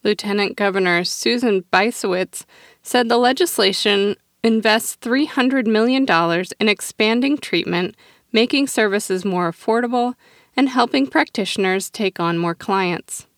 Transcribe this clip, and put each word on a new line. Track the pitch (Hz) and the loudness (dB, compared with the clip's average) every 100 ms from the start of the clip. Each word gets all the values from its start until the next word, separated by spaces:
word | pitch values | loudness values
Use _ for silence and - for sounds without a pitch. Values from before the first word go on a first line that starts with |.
Lieutenant | 208 208 208 202 202 - | -2 -2 -2 -2 -2 -2
Governor | 202 190 185 175 | -2 0 2 0
Susan | 175 - - 240 240 190 180 | 0 -4 -2 0 2 0 2
Bysiewicz | 185 214 - 208 180 185 - - - - _ | 2 2 -2 -4 -4 -4 -8 -18 -20 -20 _
said | - 247 233 | -2 0 2
the | 240 | 2
legislation | 247 262 349 - 196 196 214 202 202 - _ _ | 2 2 -2 2 0 2 0 2 2 -2 _ _
invests | 233 220 220 220 - - | 0 2 2 2 0 -8
three | 240 254 302 | -2 -2 0
hundred | - 262 262 226 | 0 0 2 2
million | 214 233 262 269 | 2 2 2 2
dollars | 165 170 170 185 - | 2 2 0 -2 -2
in | 214 | 0
expanding | 202 - - 214 233 277 285 | 0 -6 -2 0 2 0 -2
treatment, | - 175 - 175 180 - - _ _ | -2 -4 -2 -2 -4 -8 -20 _ _
making | 220 240 285 269 | 0 2 0 0
services | - 214 202 - 185 190 | 0 0 0 -2 -4 -2
more | 180 175 | -2 -2
affordable, | 170 - 226 240 247 247 247 _ _ _ - | -4 -2 0 0 -2 -2 -4 _ _ _ 0
and | 269 | 0
helping | 254 240 277 269 | 2 0 0 0
practitioners | - 294 - 196 - 190 190 196 | 0 -2 -4 -4 -2 0 -2 -4
take | - 196 - | -4 -4 -2
on | 170 170 | -2 0
more | 170 | -2
clients. | 170 - 190 185 170 - - - | -4 -2 -2 0 -4 -8 -16 -16